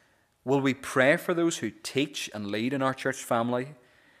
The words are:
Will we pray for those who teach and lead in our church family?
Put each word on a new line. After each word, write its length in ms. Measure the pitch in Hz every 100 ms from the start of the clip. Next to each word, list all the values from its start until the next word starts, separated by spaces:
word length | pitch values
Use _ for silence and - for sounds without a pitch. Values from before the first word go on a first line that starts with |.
| _ _ _ _
Will 160 | 127 135
we 140 | 135
pray 420 | 120 - 135 131 170
for 180 | -
those 240 | 170 170 -
who 120 | 110
teach 600 | - - 135 147 - -
and 160 | 107 101
lead 220 | 107 123
in 100 | 139
our 120 | 135
church 220 | 131 135 -
family? 520 | - 120 120 123 139 151 _ _ _ _